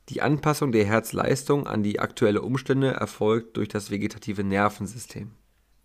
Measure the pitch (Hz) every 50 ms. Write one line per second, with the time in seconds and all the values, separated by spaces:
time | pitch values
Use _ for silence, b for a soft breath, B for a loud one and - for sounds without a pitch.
0 | _ - 131 - - 127 151 139 - 156 147 - 151 135 113 110 101 98 110 113
1 | - - - 95 - - 135 131 - - 143 143 131 107 107 107 104 104 101 -
2 | - - - - 120 104 101 107 - 104 131 131 - - 131 135 135 131 - -
3 | 110 - - - 104 107 110 117 113 - - 113 107 - - 104 101 - 104 101
4 | 101 104 - - - 110 98 104 101 98 98 98 104 104 104 - 104 92 117 120
5 | - - - 110 104 117 - _ _ _ _ _ _ _ _ _